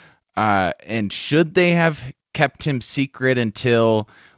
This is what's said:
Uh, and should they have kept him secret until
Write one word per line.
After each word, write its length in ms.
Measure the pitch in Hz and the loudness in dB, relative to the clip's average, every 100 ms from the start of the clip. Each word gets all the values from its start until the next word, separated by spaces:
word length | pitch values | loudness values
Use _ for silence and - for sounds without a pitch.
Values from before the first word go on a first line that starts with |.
| - _ _ - | -20 _ _ -2
Uh, 340 | 107 98 90 - - | 0 2 0 -4 -8
and 240 | 113 101 | -6 -6
should 440 | - - 151 160 180 | -8 -2 0 2 2
they 160 | 175 | 2
have 420 | 170 165 143 127 - _ | 4 0 -2 -12 -18 _
kept 300 | - 143 _ | -2 -2 _
him 160 | 156 131 | -4 -4
secret 580 | - - 135 - 131 123 | -6 -4 -4 -2 0 0
until 720 | 113 - 127 117 113 110 104 - - | -2 -2 0 2 4 2 -2 -12 -20